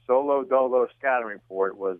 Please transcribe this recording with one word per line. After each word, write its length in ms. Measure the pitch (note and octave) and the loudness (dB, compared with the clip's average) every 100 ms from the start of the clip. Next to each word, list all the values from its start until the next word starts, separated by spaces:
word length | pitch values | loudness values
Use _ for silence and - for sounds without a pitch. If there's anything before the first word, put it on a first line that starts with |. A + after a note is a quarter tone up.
| - | 0
solo 380 | B2+ C#3+ C#3 | 0 2 0
dolo 420 | B2+ C3 B2+ B2+ A#2 _ | 0 0 2 2 0 _
scouting 300 | C#3 B2 A2+ | -2 -2 -4
report, 500 | G2+ - F#2+ G2 G2 | -10 -8 -2 -2 -2
was 180 | F#2+ | -6